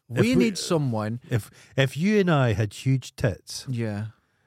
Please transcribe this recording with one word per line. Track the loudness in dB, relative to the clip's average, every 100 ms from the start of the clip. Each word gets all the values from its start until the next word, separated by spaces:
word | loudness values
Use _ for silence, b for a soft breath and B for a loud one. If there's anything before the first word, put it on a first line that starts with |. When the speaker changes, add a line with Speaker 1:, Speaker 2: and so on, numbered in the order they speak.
| _
Speaker 1:
if | 0
Speaker 2:
We | 2 4
Speaker 1:
we |
Speaker 2:
need | 2 0
someone. | -2 0 0 -2 -4 -6 -4
Speaker 1:
If, | -6 -6 B B 0
if | 0 0
you | 2 2
and | 4
I | 4 2
had | 2 -2
huge | -2 0 0 -2 -2
tits, | -2 -2 -10 -14 -8
Speaker 2:
Yeah. | -4 -4 -4 -8 -12 _ _